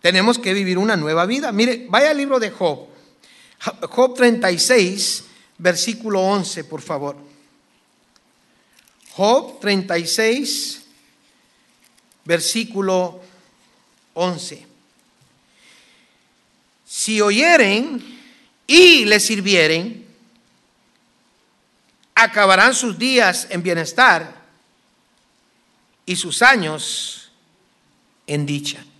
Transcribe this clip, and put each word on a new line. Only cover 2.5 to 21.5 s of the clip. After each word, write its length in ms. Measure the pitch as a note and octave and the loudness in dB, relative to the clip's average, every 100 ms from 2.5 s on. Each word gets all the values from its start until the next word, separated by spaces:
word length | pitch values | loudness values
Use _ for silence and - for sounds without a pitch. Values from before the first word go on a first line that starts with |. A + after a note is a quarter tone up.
Job. 380 | - F3 C#3 - - _ _ _ _ _ _ - - - | -4 -4 -4 -12 -20 _ _ _ _ _ _ -10 -8 -8
Job 260 | - B3+ B3+ | 0 0 4
treinta 360 | B3 A#3 G3+ | 2 2 0
y 80 | F3 | 0
seis, 640 | - B3 F#3 G3+ - - - _ _ _ | 2 2 2 -2 -6 -6 -12 _ _ _
versículo 640 | F3 F3 A#3 G3+ A3 G3 | -2 -2 -4 -6 -4 -2
once, 420 | F#3+ G3+ F3 - | 0 -2 -4 -10
por 160 | C#3+ D#3 | -12 -14
favor. 380 | - D3 C#3+ C#3 - _ _ _ _ _ _ _ _ _ _ _ _ _ _ _ _ _ _ | -10 -8 -8 -12 -20 _ _ _ _ _ _ _ _ _ _ _ _ _ _ _ _ _ _
Job 460 | - G3+ C4 - - | -2 2 2 -2 -8
treinta 380 | G3+ G3 F#3+ E3+ | -2 -2 -2 -6
y 80 | E3 | -4
seis, 800 | - A3 B3+ C4+ - - - _ _ _ _ _ _ _ _ _ _ _ _ _ _ | -2 0 -2 -4 -8 -8 -14 _ _ _ _ _ _ _ _ _ _ _ _ _ _
versículo 960 | D#3+ E3+ - A3 A3+ G3 F#3+ F#3 F3+ - - _ _ _ _ _ _ _ _ | -4 -4 -2 -4 -6 -4 -2 0 -2 -8 -20 _ _ _ _ _ _ _ _
once. 540 | - F3+ E3 - D3 - _ _ _ _ _ _ _ _ _ _ _ _ _ _ _ _ _ _ _ _ _ _ | -6 -4 -4 -12 -18 -20 _ _ _ _ _ _ _ _ _ _ _ _ _ _ _ _ _ _ _ _ _ _
"Si 340 | - - G#3+ | -8 -4 0
oyeren 1000 | G#3 G#3 D#4+ E4 G3+ G#3 D4 B3+ - - - _ _ _ - | 2 2 4 4 4 2 -2 -8 -12 -20 -20 _ _ _ 2
y 380 | D#4 F4+ D#4 G#3+ | 6 8 6 4
le 140 | G#3 | 2
sirvieren, 840 | G3+ G#3 F#3+ F#3 D#3 E3 G3+ A3+ - _ _ _ _ _ _ _ _ _ _ _ _ _ _ | 2 -2 0 2 2 0 -4 -12 -20 _ _ _ _ _ _ _ _ _ _ _ _ _ _